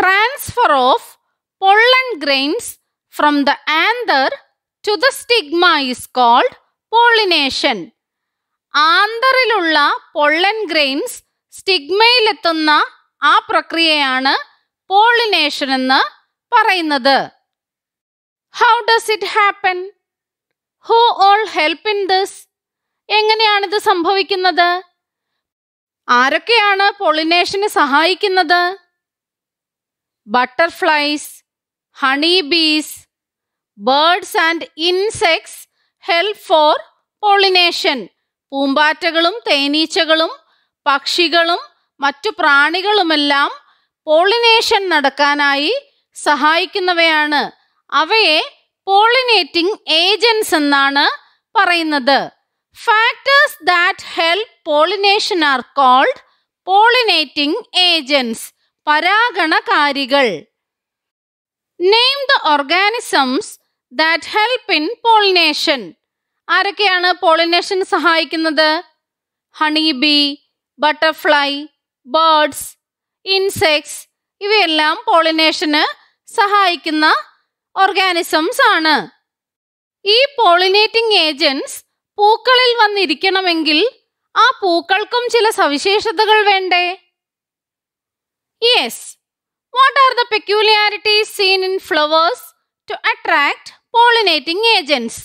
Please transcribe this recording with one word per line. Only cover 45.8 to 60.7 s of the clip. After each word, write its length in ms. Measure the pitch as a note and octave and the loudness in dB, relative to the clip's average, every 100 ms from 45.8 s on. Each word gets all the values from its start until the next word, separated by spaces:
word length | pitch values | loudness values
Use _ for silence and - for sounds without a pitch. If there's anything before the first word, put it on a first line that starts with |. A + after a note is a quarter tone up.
| - _ _ - D#4+ | -8 _ _ -6 -2
സഹായിക്കുന്നവയാണ്. 1160 | C#4+ D4+ E4+ F#4 G4+ F4+ E4+ E4 D#4 D4+ D4 G#3 - _ _ _ C4+ | 0 2 0 -2 -4 -2 0 2 2 0 -2 -4 -8 _ _ _ -2
അവയെ 380 | D#4+ A4 F#4 D#4 C#5 - _ _ - | 0 2 2 0 -2 -10 _ _ 0
പോളിനേറ്റിംഗ് 920 | G4 A4+ B4 B4 G#4+ D4 F4 F4 G4 - D#4 | 2 4 2 2 0 0 -2 -4 -4 -2 0
ഏജന്റ്സ് 540 | F#4 G4+ A4 A4 - D#4 | 0 0 0 0 0 -2
എന്നാണ് 460 | C#4+ C#4+ C#4 C#4 E4+ D5 _ _ _ A4+ | 0 0 0 0 0 -2 _ _ _ 0
പറയുന്നത്. 640 | F4+ E4+ D#4 D4 B3 B3+ D#3+ - _ _ _ - - | 0 0 -2 -2 0 0 0 -12 _ _ _ -8 0
Factors 680 | G#4+ A#4 A#4 C5+ C#5 D5 - D#4+ | 2 0 -2 0 2 2 -2 -2
that 260 | F4 F4+ G4 - - | 0 0 -4 -8 -4
help 300 | E4 F4+ A4+ _ E4+ | -2 -2 -6 _ -2
pollination 720 | D4 E4 G4 G4+ G#4 - F#4 D4 | 0 0 0 0 0 0 -2 0
are 120 | C4 - - | -2 -4 0
called 400 | C4 B3+ G4+ C#5 _ _ _ _ - | 4 4 2 -2 _ _ _ _ 0
pollinating 840 | G4 A4+ B4 A4 E4 D4 D4+ D4 A4 - F4+ F4+ | 2 4 2 0 0 -2 -4 -4 -4 -4 -2 0
agents. 500 | E4 B3+ C#4+ A#3+ A#3 - _ _ _ D4+ | 0 -2 -2 -2 -8 -14 _ _ _ -2
പരാഗണകാരികൾ. 1400 | D4+ F4 G#4 A#4+ F#4 D#4+ F#4+ A#4 F4+ C#4+ C#4 B3+ C#4 B3 D#3 - _ _ | 0 0 0 0 -2 -2 -2 0 0 0 -2 -2 0 0 -4 -12 _ _